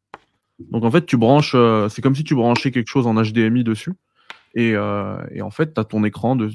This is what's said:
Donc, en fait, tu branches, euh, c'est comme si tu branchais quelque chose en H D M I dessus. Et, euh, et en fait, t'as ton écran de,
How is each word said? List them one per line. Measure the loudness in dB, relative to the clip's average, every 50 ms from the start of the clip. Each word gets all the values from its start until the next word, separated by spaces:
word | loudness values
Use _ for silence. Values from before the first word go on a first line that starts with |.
| _ _ -20 -20 _ _ _ _ _ _ _ -20
Donc, | -14 -8 -6 -2 0
en | 2
fait, | 2 0 0
tu | 2 2
branches, | 2 4 6 4 4 4 2 2
euh, | 4 4 4 4 2 0 -2
c'est | -2 -2 0
comme | 0 0
si | 0 -2
tu | -2 0
branchais | 0 2 2 2 0 0 -2
quelque | -2 -2 -4 -2
chose | 0 0 0
en | 2 2
H | 2 0 0 2
D | 2 2
M | 2 2
I | 0 0
dessus. | 0 -2 -4 -4 -10 -12 -12 _ _ _ _ _ -20 -20 -20 _ _ -4
Et, | -2 0 0 0
euh, | 0 -2 -2 -4 -4 -4 -6 -8 -10 -10 -12
et | -10 -10
en | -10 -8
fait, | -4 -4 -4 -4 -2
t'as | -4 -4
ton | -2 -2 -2 0
écran | -2 -2 -2 -2 0 0
de, | 0 -2 -4